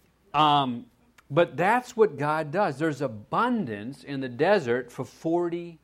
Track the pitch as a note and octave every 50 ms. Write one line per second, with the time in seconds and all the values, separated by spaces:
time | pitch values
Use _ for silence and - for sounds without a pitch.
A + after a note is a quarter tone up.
0 | _ _ _ _ _ _ - C#3+ D3+ D3+ D3 C#3+ C#3 B2+ A#2+ A#2+ - - _ _
1 | _ _ _ _ _ - C#3 E3 F3 E3 - C3 F3 G3 A#3 B3+ B3 - - A3
2 | A3 E3+ D3 B2+ D3 D3 D3+ D#3+ D#3+ D3 C#3+ G3 G#3 F3 C3+ B2 D#3+ D#3+ D3 B2+
3 | D3 B2+ A2 G#2+ G#2+ - - F3+ A3 B3 B3 A3 F3+ A#2+ G#2+ G2+ G#2 B2 C#3 -
4 | - C3+ C#3+ C3+ C3+ B2+ A#2+ A#2+ D3+ F#3 G#3 G3 C#3+ A#2+ A#2+ C3 B2 - - -
5 | B2+ - - - - E3 E3 F3 F3 E3+ E3 F3 E3+ E3+ E3 D#3